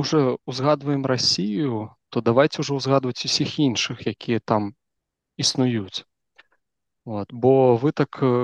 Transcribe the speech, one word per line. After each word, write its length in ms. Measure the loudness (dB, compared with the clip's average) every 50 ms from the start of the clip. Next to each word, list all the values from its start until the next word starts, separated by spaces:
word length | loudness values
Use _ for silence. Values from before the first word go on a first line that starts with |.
| 2
ўжо 340 | 2 2 2 2 2 0 -2 -6
ўзгадваем 560 | -10 -6 -2 2 2 2 2 0 -2 -2 -2 0
Расію, 840 | -2 -2 0 0 -2 0 0 -2 -2 -2 -2 -2 -2 -2 -4 -6 -8 -12 _ _ _
то 100 | -6 0
давайце 420 | 2 4 4 4 4 4 2 -4 -4
ўжо 160 | -4 -4 -4
ўзгадваць 460 | 0 2 2 2 2 -2 -6 -6 -6
усіх 320 | -4 -2 -2 -2 -4 -2 0
іншых, 480 | 0 0 0 0 -4 -6 -6 -6 -6
якія 320 | -8 -8 -6 -4 -4 -4 -4 0
там 300 | 0 0 0 0 -4 -8 _ _ _ _ _ _ _ _ _ _ _ _
існуюць. 680 | -4 -4 -2 0 0 0 0 0 -2 -6 -6 -12 -14 -14 _ _ _ _ _ _ -20 -20 _ _ _ _ _ _ _ _ _ _ _ _
Вот. 280 | -8 -8 -8 -8 -8 -8
Бо 440 | 0 4 4 6 6 6 6 4
вы 160 | 4 2 -2 0
так, 300 | 0 -4 -4 -2 -2 0
э, 40 | 2 2 2